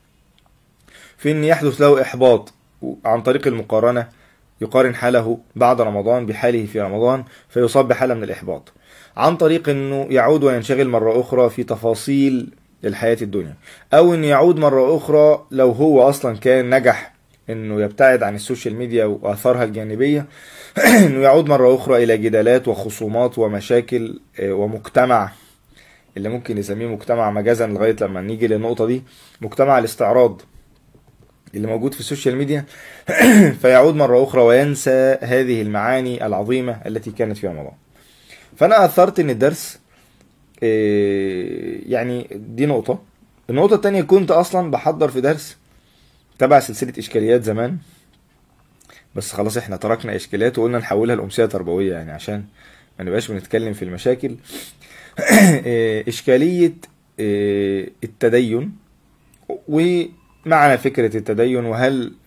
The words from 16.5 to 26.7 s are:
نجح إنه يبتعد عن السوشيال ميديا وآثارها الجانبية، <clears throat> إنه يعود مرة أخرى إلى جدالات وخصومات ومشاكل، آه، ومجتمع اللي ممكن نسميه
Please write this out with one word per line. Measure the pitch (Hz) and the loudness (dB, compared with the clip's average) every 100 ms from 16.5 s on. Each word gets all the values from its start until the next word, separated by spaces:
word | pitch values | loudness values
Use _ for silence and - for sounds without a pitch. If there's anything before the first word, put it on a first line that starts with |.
| 131 123 | 2 2
نجح | 131 120 - - _ _ _ - | 2 2 0 -6 _ _ _ -12
إنه | 113 107 104 | -10 -6 -4
يبتعد | 104 104 135 123 | -4 2 4 4
عن | 104 | 0
السوشيال | 104 - 123 117 | -6 -8 -8 -8
ميديا | 113 120 117 | -8 -4 -2
وآثارها | 107 101 101 104 123 127 | -2 -2 -6 -2 0 0
الجانبية، | 110 110 107 107 139 147 143 - - - | -2 -6 -8 -2 -2 -2 -6 -16 -20 -20
<clears throat> | - - 247 233 165 | -12 0 4 6 6
إنه | 135 | 4
يعود | 135 156 147 | 4 4 4
مرة | 135 123 | 4 4
أخرى | 127 135 120 | 4 2 2
إلى | 117 110 | 2 0
جدالات | 110 107 113 127 127 | 0 2 4 2 0
وخصومات | 98 104 - 107 117 123 117 | -4 -6 -8 -6 -2 -2 -2
ومشاكل، | 107 101 - 120 117 123 113 - _ - | -2 -4 -2 -2 0 -4 -6 -12 _ -8
آه، | 98 | -4
ومجتمع | 95 104 110 - 131 127 117 95 - _ _ _ _ _ _ _ 98 | -4 -4 -6 -8 -4 -2 -2 -4 -12 _ _ _ _ _ _ _ -12
اللي | 104 | -10
ممكن | 120 123 104 | -10 -8 -8
نسميه | 101 | -8